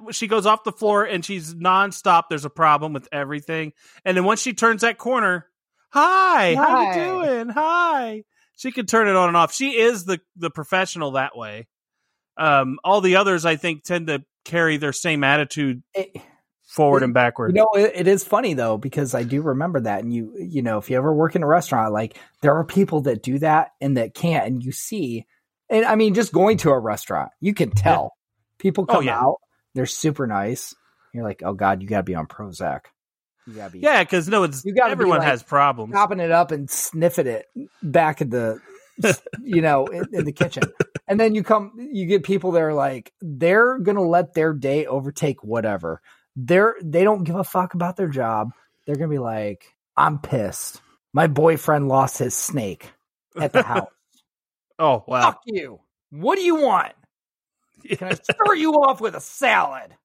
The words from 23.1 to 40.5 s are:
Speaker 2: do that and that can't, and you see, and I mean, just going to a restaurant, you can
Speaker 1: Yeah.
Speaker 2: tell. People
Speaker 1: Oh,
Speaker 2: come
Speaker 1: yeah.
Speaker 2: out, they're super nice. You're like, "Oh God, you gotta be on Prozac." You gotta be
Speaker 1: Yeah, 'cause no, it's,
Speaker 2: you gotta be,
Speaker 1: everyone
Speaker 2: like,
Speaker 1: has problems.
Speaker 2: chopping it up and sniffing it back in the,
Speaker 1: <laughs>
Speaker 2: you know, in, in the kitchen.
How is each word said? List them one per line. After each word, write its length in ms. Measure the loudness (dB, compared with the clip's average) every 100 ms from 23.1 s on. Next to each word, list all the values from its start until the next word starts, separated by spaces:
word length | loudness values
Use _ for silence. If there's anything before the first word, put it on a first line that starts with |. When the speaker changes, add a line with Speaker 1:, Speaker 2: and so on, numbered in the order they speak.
| -2
Speaker 2:
do 160 | -2 -2
that 320 | 2 2 2 _
and 160 | -2 0
that 160 | -2
can't, 340 | -2 -2 0 -2
and 160 | -4
you 100 | -6
see, 520 | -10 -8 -6 -6 -6 -10 _ _ _ -2
and 160 | 2 4
I 80 |
mean, 180 | 4 4
just 200 | 2 0
going 260 | 4 4 4
to 120 | 2
a 80 | 2
restaurant, 520 | 2 -4 -4 -4 -6 -6
you 140 | -4
can 160 | -2 0 2
Speaker 1:
Yeah. 60 |
Speaker 2:
tell. 300 | 2 2 0 -10 _ _ _ _
People 260 | -2 0 2
Speaker 1:
Oh, 60 | 2
Speaker 2:
come 100 | 2
Speaker 1:
yeah. 120 | 2
Speaker 2:
out, 180 | 0 0 _ _ _
they're 120 | -6 -6
super 400 | -4 -4 -2 -2
nice. 480 | -2 -4 -6 -10 -18 _ _ _
You're 100 | -10
like, 180 | -8 -8
"Oh 120 | -8
God, 260 | -2 0 0
you 80 | -2
gotta 140 | -4
be 120 | -2
on 120 | -4 -8
Prozac." 540 | -12 -16 -10 -8 -8 -12 _ _ _ _ _ -20
You 80 |
gotta 160 | -18 -16
be 60 | -4
Speaker 1:
Yeah, 260 | 2 2
'cause 240 | 2 0 0
no, 140 | 0
it's, 200 | 0 -2 -4
Speaker 2:
you 80 |
gotta 140 | 2 2
be, 20 |
Speaker 1:
everyone 280 | 2 2 2
Speaker 2:
like, 80 | 2
Speaker 1:
has 140 | 0
problems. 500 | 0 2 2 2 -4
Speaker 2:
chopping 260 | 0 0 0
it 100 | 2
up 200 | 2 2
and 180 | -2 -6
sniffing 580 | -8 -6 0 0 2 -2
it 200 | -4 -8 -14 -16 _
back 380 | 0 2 2 0
in 80 | -2
the, 320 | -2 -2 -4 -10 -20 _ -2
Speaker 1:
<laughs> 440 | 0 0 -4 -14
Speaker 2:
you 200 | -2 0
know, 240 | 2 2 0
in, 180 | -4 -6
in 120 | -4 -4
the 60 |
kitchen. 300 | -2 -4